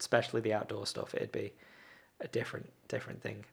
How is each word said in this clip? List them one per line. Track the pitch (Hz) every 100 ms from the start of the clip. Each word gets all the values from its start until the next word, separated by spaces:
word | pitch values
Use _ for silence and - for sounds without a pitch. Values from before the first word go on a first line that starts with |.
especially | - 120 117 117
the | 113
outdoor | 107 110 107 104
stuff. | - -
It'd | - 110
be | - 104 - - - - - - -
a | -
different, | 117 120 - - - -
different | 117 - 113
thing. | - 104 104